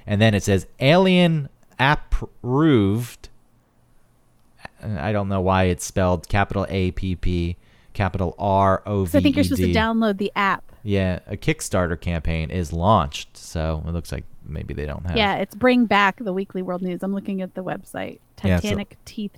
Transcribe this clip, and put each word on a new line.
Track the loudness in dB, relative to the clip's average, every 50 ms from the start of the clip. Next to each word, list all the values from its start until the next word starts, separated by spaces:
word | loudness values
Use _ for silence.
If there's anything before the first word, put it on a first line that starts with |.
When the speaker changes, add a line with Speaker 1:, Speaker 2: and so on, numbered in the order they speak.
| -6
Speaker 1:
And | -2 2 4
then | 4 4 4
it | 2 2
says, | 2 2 2 0 -4 -6 0
"Alien | 2 4 6 6 6 6 6 6 4 4 2 0 -2 -6 -12 _ _ _ _ 0
approved." | 2 2 2 0 0 -2 -2 -2 -2 -6 -10 -8 -4 0 2 4 4 6 6 6 4 4 2 0 -4 -6 -12 -18 -20 -20 -20 -20 _ _ _ _ _ _ _ _ _ _ _ _ _ _ _ _ _ _ _ _ _ _ _ _ -20 -20 _ -12 -10
I | -8 -6 -4 -4 -2
don't | -2 -2 -2 0
know | 0 0
why | 2 2 4 4 4
it's | 2 2 0 -4
spelled | -4 0 2 2 2 2 0 0 0
capital | 0 2 2 2 0 -2 -2 -2
A | -2 -2 -2 -2
P | -2 -4 -4 -4 -2
P, | -2 0 0 0 0 -2 -4 -6 -8 _ _ _ _ _ -10 -4
capital | -2 -2 -2 -2 -2 -4 -4 -4 -2
R | 0 2 2 4 4 4 2 2 0
O | -2 -2 -2 0
V |
E |
D. | 2
Speaker 2:
So | 2
I | 2
think | 2 2 2
you're | 2 0
supposed | 0 0 0
to | 2 2 2
download | 2 2 2 0 2 2 0 0
the | -2 -4 -4 -2
app. | 0 0 0 0 -2 -6 -12 -20 -10 -4
Speaker 1:
Yeah, | -2 0 0 0 0 -2 -4 -6
a | -10 -10
Kickstarter | -4 -2 -2 -2 -2 -4 -2 0 0 0 0 -2 -4
campaign | -4 -4 -4 -2 -2 -2 -2 -2 -2 -4
is | -4 -4 -4 -4
launched, | -4 0 2 4 4 4 2 0 -6 -10 -14 -16 -18
so | -20 -14 -8 -6 -4 -2 -2 -4 -4 -4
it | -6
looks | -6 -6 -6 -8 -10
like | -10 -10 -12 -16 -18 -14
maybe | -12 -10 -10 -10 -8 -8
they | -8 -8
don't | -8 -8 -8 -6
have | -4 -2
Speaker 2:
Yeah, | 0 0 0 0
it's | -2 -4 -6 -4
Bring | 0 2 2 4 4 2
Back | 4 4 4 4 2 0 -2 -6
the | -4
Weekly | -4 -4 -6 -6 -6 -8
World | -6 -6 -6 -4
News. | -4 -6 -6 -4 -4
I'm | -4 -4
looking | -4 -4 -6 -6 -6
at | -6 -8 -10
the | -10 -8
website. | -8 -8 -10 -10 -12 -10 -10 -10 -10 -12 -16 _ _ _ -2 0
Speaker 1:
Yeah, | 2 2
so | 2
Speaker 2:
Titanic | 0 -2 -2 -4 -6 -10 -14 -20 -20
teeth | -14 -10 -10 -10 -10 -12